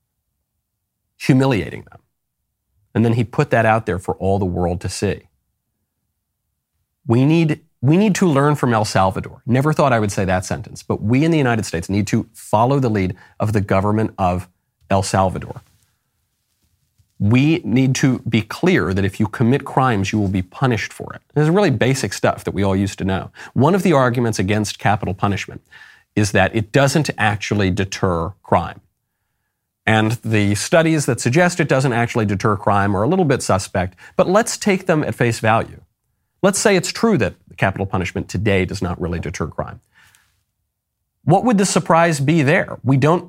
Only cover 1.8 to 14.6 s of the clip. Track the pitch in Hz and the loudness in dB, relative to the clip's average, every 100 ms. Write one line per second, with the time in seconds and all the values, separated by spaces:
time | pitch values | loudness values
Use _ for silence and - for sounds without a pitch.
1.8 | - - _ _ _ _ _ _ _ _ | -18 -20 _ _ _ _ _ _ _ _
2.8 | _ - 117 113 110 - 147 117 110 113 | _ 0 0 0 -2 -2 0 2 4 2
3.8 | 107 87 - - 95 98 95 90 87 90 | 0 -4 -4 -4 -2 -2 -2 -2 -2 -2
4.8 | 90 - 101 - _ _ _ _ _ _ | -6 -4 -4 -4 _ _ _ _ _ _
5.8 | _ _ _ _ _ _ _ _ _ _ | _ _ _ _ _ _ _ _ _ _
6.8 | _ _ 139 117 139 165 160 - _ - | _ _ 0 2 4 2 2 -2 _ -4
7.8 | 131 175 214 170 185 139 147 143 131 113 | 2 4 2 2 2 4 2 2 2 2
8.8 | 107 101 95 85 - - - 123 151 156 | 0 0 0 -2 -10 -10 -2 0 2 2
9.8 | 143 117 104 107 95 92 - 82 - 73 | 2 2 0 -2 -2 -2 -2 -8 -8 -14
10.8 | - 107 104 127 160 160 127 110 101 82 | -6 -4 0 2 2 2 2 0 -2 -6
11.8 | - 98 98 113 - - - 107 123 139 | -2 -2 0 -2 -4 -12 -2 2 2 2
12.8 | 123 104 92 - - - 107 104 98 95 | 2 0 -2 -4 -14 -6 -2 0 0 0
13.8 | 104 107 110 - 92 90 - _ | 2 0 -2 -2 -2 -2 -6 _